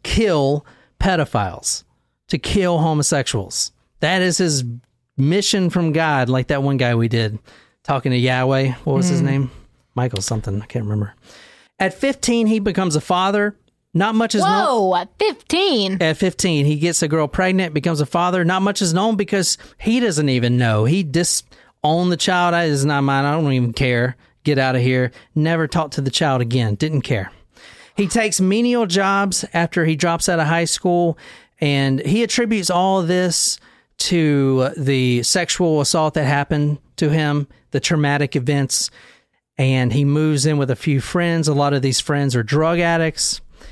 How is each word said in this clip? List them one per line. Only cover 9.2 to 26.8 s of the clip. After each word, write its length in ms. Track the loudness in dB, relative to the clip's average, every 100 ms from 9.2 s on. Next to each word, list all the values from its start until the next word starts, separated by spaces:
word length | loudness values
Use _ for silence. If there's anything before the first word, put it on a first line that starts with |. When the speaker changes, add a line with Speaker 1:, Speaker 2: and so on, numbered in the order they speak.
Speaker 2:
Mm. 20 |
Speaker 1:
name? 260 | 0 0 -4 -8 -20 _ _
Michael 260 | -4 -4 -4
something. 400 | -6 -6 -6 -8
I 60 | -6
can't 180 | -6
remember. 300 | -4 -4 -4 -10 -20 -20 -20 -20 _ -4
At 160 | -4
fifteen, 520 | -2 -2 -2 0 2 2
he 120 | 2
becomes 380 | 0 0 0 0
a 40 |
father. 560 | 0 0 2 0 -2 -4 _ _ _
Not 200 | -2 0 0
much 180 | 0
is 80 | 2
known. 80 | 2 2 2
Speaker 3:
Whoa, 300 | 2 2 2
at 120 | 0 -2
fifteen? 840 | -2 -2 -2 0 2 2 0 0
Speaker 1:
At 140 | 0 0
fifteen, 480 | -2 0 0 2 2
he 100 | 2
gets 260 | 0 0
a 60 | 0
girl 200 | 0 0
pregnant, 440 | 0 0 2 0
becomes 280 | -2 -2 0
a 40 | 0
father. 380 | 0 0 0
Not 160 | 0 0
much 200 | 0 0
is 100 | 0
known 240 | 0 0 0
because 400 | -2 -2 -2 -4 -8 -8
he 220 | -2 0
doesn't 280 | 0 0 0
even 300 | 2 2 2
know. 260 | 2 2
He 180 | 2 2
disowned 1080 | 0 0 0 -2 -6 -18 -20 _ 0 0 0
the 40 | 0
child. 340 | 0 2 2
"I, 140 | 2 0
this 120 | 0
is 40 |
not 180 | 0 0
mine. 200 | 2 0
I 80 | 0
don't 200 | 0 0
even 200 | 0 0
care. 440 | 0 0 0 0 -4 _ _
Get 160 | -2 0
out 160 | 2 2
of 60 |
here." 300 | 2 2 0 -4 -8
Never 320 | -2 0 0 0
talked 260 | -2 -4
to 60 | -4
the 80 | -4
child 300 | 0 0 0
again. 320 | 0 0 0
Didn't 280 | 0